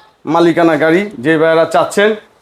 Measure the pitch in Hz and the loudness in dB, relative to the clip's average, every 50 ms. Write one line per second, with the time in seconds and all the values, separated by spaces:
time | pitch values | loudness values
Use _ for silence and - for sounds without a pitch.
0 | _ _ _ _ - - 156 170 170 170 151 170 170 165 160 139 156 160 160 190 | _ _ _ _ -8 -2 0 0 2 2 2 2 2 2 2 0 0 0 0 0
1 | 208 202 - 117 117 160 165 151 160 160 160 165 160 165 - 175 156 - - 202 | -2 -4 -8 -6 -2 -2 0 0 2 2 2 2 0 0 0 -2 -2 -2 0 0
2 | 202 214 220 208 - _ _ _ | 0 0 0 -4 -10 _ _ _